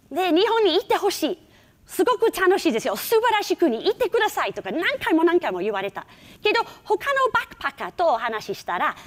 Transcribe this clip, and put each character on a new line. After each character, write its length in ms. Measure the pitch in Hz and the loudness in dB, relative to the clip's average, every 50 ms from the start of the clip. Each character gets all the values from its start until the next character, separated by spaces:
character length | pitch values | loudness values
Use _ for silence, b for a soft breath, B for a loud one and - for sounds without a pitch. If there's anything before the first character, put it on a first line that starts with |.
| b b | b b
で、 220 | 269 311 370 359 302 | -4 -2 0 2 2
「日 140 | 330 403 453 | 2 2 2
本 160 | 453 453 440 | 2 2 2
に 100 | 381 302 | 2 2
行 80 | 370 494 | 2 0
っ 40 | |
て 100 | - 453 | 0 -2
ほ 140 | 359 - 403 | 0 0 0
し 140 | - - - | -2 -2 -2
い。 140 | - 185 - b b b b b b b b b | -4 -4 -6 b b b b b b b b b
す 160 | b - - 339 | b -2 0 2
ご 120 | 466 494 | 2 2
く 180 | - - 453 - | 2 2 0 0
楽 260 | - 381 359 381 392 | 2 2 2 2 4
し 80 | - | 2
い 60 | 330 226 | 0 0
で 80 | 226 | 0
す 80 | - 262 | -2 -2
よ。 80 | 196 | -4
素 240 | 208 - - 466 440 | -4 -2 2 2 2
晴 160 | 440 494 440 | 4 4 2
ら 60 | 415 392 | 2 0
し 100 | - 359 | 0 0
い 40 | |
国。 280 | - 370 320 226 226 - | 2 2 2 2 2 0
行 100 | 349 480 | -2 0
っ 0 | |
て 140 | - 508 381 | 0 -2 0
く 100 | - 480 | 0 2
だ 100 | 440 415 | 0 0
さ 180 | - 403 302 | 0 -2 -4
い」 60 | 208 - | -4 -4
と 100 | 208 180 | -8 -8
か 80 | 190 196 | -6 -4
何 260 | 302 359 466 587 523 | -2 -2 -2 -2 -2
回 160 | - 466 370 | -2 2 2
も 80 | 320 330 | 4 4
何 160 | 349 339 359 | 4 2 2
回 140 | - 247 185 | 0 0 -4
も 80 | 180 | -2
言 120 | 202 214 214 | -2 -2 -2
わ 80 | 190 | -2
れ 120 | 190 202 - | -4 -6 -6
た。 140 | 180 - - B B B B B B - | -10 -14 -14 B B B B B B 0
け 100 | 415 427 | 0 2
ど、 80 | 466 440 B B B B | 2 0 B B B B
他 300 | - 427 359 - 554 571 | -2 -2 -2 0 0 0
の 140 | 539 523 494 - | 2 2 2 0
バ 80 | 640 - | 0 -4
ッ 60 | - | -4
ク 60 | - | -10
パ 120 | - - 277 | -8 -8 -8
ッ 100 | - - | -8 -8
カ 60 | 214 | -12
ー 60 | 175 - | -10 -4
と 220 | - 359 330 262 | 0 2 2 2
お 40 | 226 | 2
話 360 | 233 233 226 214 - - 196 | 0 -2 -4 -6 -6 -8 -10
し 40 | - | -10
し 60 | - | -6
た 140 | - 175 180 | -6 -4 -2
ら、 180 | 269 302 - B B | -2 -2 -4 B B